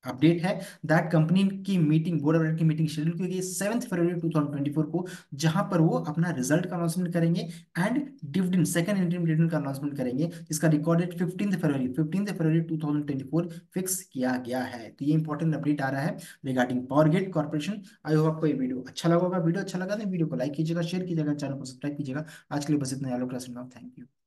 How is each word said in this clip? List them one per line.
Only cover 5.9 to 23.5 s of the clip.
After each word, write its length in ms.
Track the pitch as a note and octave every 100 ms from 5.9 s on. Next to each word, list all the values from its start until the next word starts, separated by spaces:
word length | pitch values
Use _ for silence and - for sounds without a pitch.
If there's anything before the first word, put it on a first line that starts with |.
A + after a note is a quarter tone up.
| B3
अपना 320 | - D3+ F3
result 360 | C#3 B2 F#3 F3+
का 100 | F3
announcement 380 | E3+ E3+ F3+
करेंगे 360 | E3+ E3 F3+ - - - -
and 200 | F#3+ B3+ - - C#3+
dividend, 400 | D#3+ F#3 F3+ D3+
second 320 | F3 E3+ G3+
interim 280 | F3 F3 E3+
dividend 260 | D#3 E3
का 60 | D#3+
announcement 400 | C#3 C3+ D3 C#3
करेंगे, 300 | B2+ B2+ E3
जिसका 400 | - - D#3 E3
record 320 | D#3 D#3 E3+
date 180 | F3+ -
fifteenth 400 | F3 - G3+ F3+
फरवरी, 280 | E3 C#3 B2+
फ़िफ़्टीन्थ 500 | C#3+ D#3 F#3+ G#3 F#3
फरवरी 240 | D#3+ D#3+
टू 160 | E3 D#3
थाउजेंड 280 | D3 D3 C#3+
ट्वेंटी 200 | C3 B2+
फ़ोर 360 | D#3+ F3 - -
fix 280 | - F#3 - -
किया 220 | - B2+ B2+
गया 260 | A#2+ B2
है। 280 | B2 A#2+ A2
तो 160 | - C#3
ये 80 |
इंपॉर्टेंट 420 | D#3+ D#3 D3 E3 D3+
update 260 | D3 D3
आ 80 | C3+
रहा 120 | C3+
है 160 | D3+ - - - C#3
regarding 340 | B2+ B2 B2+
Power 260 | - C3+ D#3+
Grid 220 | F3 F#3+ D#3+
Corporation। 360 | C#3+ D#3 D3 G#3 - - D3
I 40 | D#3
hope 180 | D#3
आपको 140 | D#3 D#3+
ये 60 |
video 320 | C3 B2+ B2+ -
अच्छा 220 | - E3
लगा 100 | E3+
होगा। 180 | F3+ F3+
Video 260 | E3 E3+
अच्छा 160 | F#3+ F3+
लगा 160 | F#3 G#3
तो 100 | G#3
वीडियो 220 | F#3 D#3
को 80 | D#3
लाइक 180 | C#3+
कीजिएगा, 280 | D3 D#3+ E3+
शेयर 220 | E3+ F#3
कीजिएगा, 300 | F3 D#3+ D3
चैनल 200 | D3 C#3
को 120 | C3+ B2+
सब्सक्राइब 320 | - D3 C#3+
कीजिएगा। 280 | C3+ C3+ D#3 - _
आज 140 | C#3+ C#3+
के 80 |
लिए 80 | D3
बस 120 | C#3
इतना 220 | C3+ C3+ B2
ही। 60 |
Thank 800 | B2+ B2+ B2+